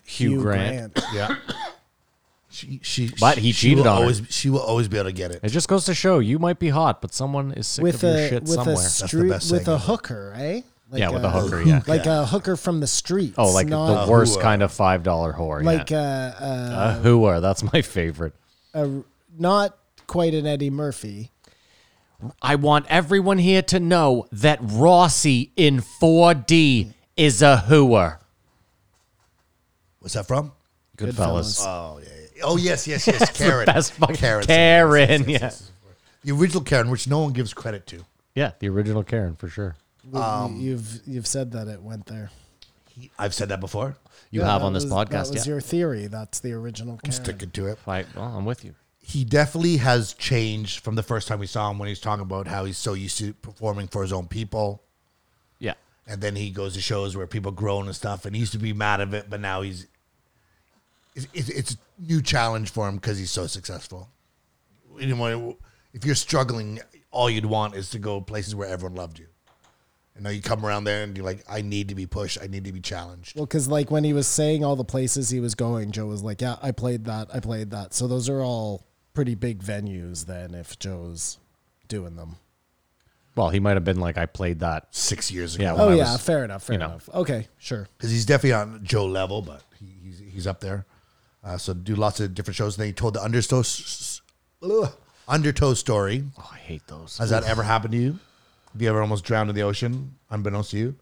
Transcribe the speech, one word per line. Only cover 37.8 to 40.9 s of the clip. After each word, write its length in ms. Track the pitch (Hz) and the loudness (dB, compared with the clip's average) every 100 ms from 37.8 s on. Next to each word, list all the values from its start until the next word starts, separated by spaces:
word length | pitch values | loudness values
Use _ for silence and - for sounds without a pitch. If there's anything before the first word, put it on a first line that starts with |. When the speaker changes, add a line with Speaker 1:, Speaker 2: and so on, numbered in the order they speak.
| - | -12
Speaker 3:
to. 160 | 85 87 _ _ | -20 -20 _ _
Speaker 1:
Yeah, 180 | 135 139 - | -2 -2 -2
the 100 | 101 | -2
original 340 | 98 104 107 | 0 0 -2
Karen, 320 | 98 113 92 82 | -2 -2 -2 -6
for 120 | 87 | -10
sure. 280 | 104 98 78 _ _ 131 | -8 -8 -10 _ _ -10
Speaker 2:
You, 60 | 131 | -4
Speaker 3:
Um, 400 | 110 107 104 117 | -2 -2 -4 -6
Speaker 2:
you've, 400 | 131 123 107 | -6 -6 -8